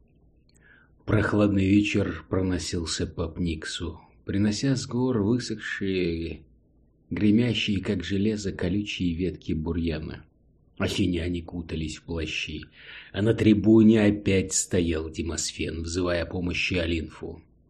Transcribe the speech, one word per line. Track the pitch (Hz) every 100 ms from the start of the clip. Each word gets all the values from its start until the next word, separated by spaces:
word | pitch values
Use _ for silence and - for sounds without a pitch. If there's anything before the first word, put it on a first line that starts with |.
| _ _ _ _ _ _ _ _ _ _ -
Прохладный | 104 101 104 104 98 95
вечер | 104 104 104 92 82 -
проносился | 95 92 87 - 90 82 - 78
по | - 82
Пниксу, | 85 87 76 - - 85 - - _
принося | - 98 107 104 139 131
с | -
гор | 120 127 117
высохшие, | 98 123 - 107 - - 98 95 87 82 82 78 - _ _ _ _ _ -
гремящие, | - 104 107 123 104 - 101
как | 101 95
железо, | 87 98 104 107 98
колючие | - 90 101 101 - 90 82
ветки | 90 - -
бурьяна. | 80 80 82 82 78 78 - - _ _ _ _ -
Афиняне | - - 92 85 87 87
кутались | 85 87 82 80 78 -
в |
плащи, | - 82 78 - - 76 - - - - -
а | 95
на | 107
трибуне | 113 107 98 107 113 110 113
опять | 104 104 - 95 92
стоял | - - 95 85 78 80
Демосфен, | 80 80 76 - - - 80
взывая | 82 87 87 87
о | 82
помощи | 90 87 82 - 90
Олинфу. | 82 82 76 - - - - _ _